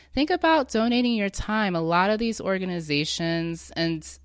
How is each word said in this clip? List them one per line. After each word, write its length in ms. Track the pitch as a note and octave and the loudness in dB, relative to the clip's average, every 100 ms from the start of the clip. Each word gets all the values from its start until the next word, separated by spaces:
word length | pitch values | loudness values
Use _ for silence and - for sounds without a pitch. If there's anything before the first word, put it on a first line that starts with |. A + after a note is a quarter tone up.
| - B3+ | -6 -2
think 160 | D4+ | 0
about 400 | F4+ D#4+ D#4+ C4+ | 2 4 4 2
donating 420 | A3 A#3 A#3+ A#3+ | 0 2 2 2
your 160 | A3+ G3 | 0 -2
time. 460 | - - G#3+ G3+ E3+ | -4 -2 0 0 0
A 60 | |
lot 280 | E3 F3 G3 | 2 2 2
of 80 | G#3+ | 2
these 240 | A#3 A3 | -2 -2
organizations, 1300 | F#3+ F#3+ F#3 F3 D#3 C#3+ D#3 - E3 E3 E3 E3 - - | -2 -2 -2 -4 0 0 0 -2 -2 0 -2 -6 -8 -4
and 300 | E3 D#3+ - - | -2 -2 -6 -12